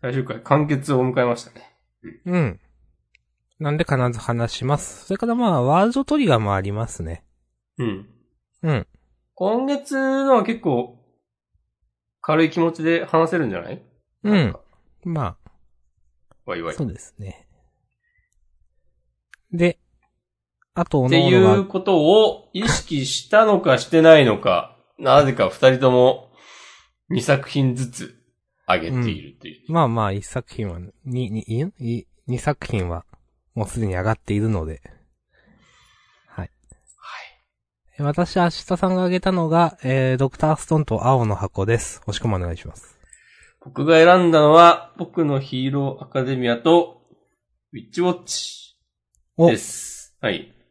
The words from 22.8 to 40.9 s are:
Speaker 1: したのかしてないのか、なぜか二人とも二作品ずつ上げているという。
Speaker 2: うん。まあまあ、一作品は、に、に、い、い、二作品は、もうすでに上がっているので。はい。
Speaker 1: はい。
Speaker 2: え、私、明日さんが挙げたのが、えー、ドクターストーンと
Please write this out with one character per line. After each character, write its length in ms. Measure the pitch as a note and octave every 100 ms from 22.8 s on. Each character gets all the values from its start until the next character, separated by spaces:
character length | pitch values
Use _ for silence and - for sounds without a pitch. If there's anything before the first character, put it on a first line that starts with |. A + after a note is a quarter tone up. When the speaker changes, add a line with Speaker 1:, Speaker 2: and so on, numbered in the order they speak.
| - D3+ C3
Speaker 1:
し 220 | - -
た 160 | G#3
の 160 | A3 G3
か 200 | E3+ B2
し 100 | -
て 120 | E3
な 160 | D#3+ D#3+
い 60 |
の 160 | C3 G#2
か、 380 | - F2+ - _ _ _
な 280 | C3+ C#3 C#3
ぜ 80 |
か 160 | B2+ F#2+
二 220 | - C3
人 80 | B2+
と 120 | C3
も 400 | B2 B2 - - _ - - - - _ _ _
二 120 | F#3
作 280 | A#2+ C#3 C#3
品 260 | C#3+ C3+ B2
ず 140 | B2
つ 260 | - C#2 _ _ _ _ _ -
上 240 | F2+ E2
げ 20 |
て 180 | B2+ A#2+
い 120 | D#2
る 160 | D2 C2+
と 80 | -
い 80 | -
う。 80 | _
Speaker 2:
う 40 |
ん。 40 | E3
ま 60 |
あ 40 | C#3+
ま 160 | A#2 G#2+
あ、 60 |
一 120 | G2 -
作 280 | - -
品 160 | - G#2
は、 100 | E2+ F2+ _
に、 280 | C3+ B2 B2
に、 120 | A2 G#2
い、 180 | A2+ E3 -
い、 280 | A#2 A#2 - _ -
二 120 | B2+
作 280 | - D3 -
品 200 | G#2+ F2
は、 180 | E2+ - _ _ _ _ -
も 100 | G#2
う 20 |
す 140 | -
で 60 | G#2+
に 80 | F2+
上 80 |
が 80 | F#2+
っ 60 | A2
て 140 | -
い 60 | G#2
る 80 | A2
の 180 | G#2 D#2+
で。 160 | D#2+ - - _ _ _ _ _ _ _ _ _ _ _ _ _
は 180 | - F#2+
い。 60 | _ _ - _ _
Speaker 1:
は 280 | - -
い。 160 | - _ _ _ _ _ _ _
Speaker 2:
え、 40 |
私、 340 | D3 D3 F3 -
明 80 | F3
日 60 | -
さ 120 | - F3+
ん 40 |
が 220 | F#3 F#3
挙 80 | F#3
げ 100 | F3+
た 140 | F#3+
の 160 | F#3 E3
が、 280 | E3 E3+ -
え 300 | C3 C3 C3
ー、 40 | C3
ド 120 | C3+
ク 80 | -
タ 160 | D3+
ー 20 | D#3+
ス 120 | -
ト 80 | D#3
ー 20 |
ン 80 |
と 220 | D3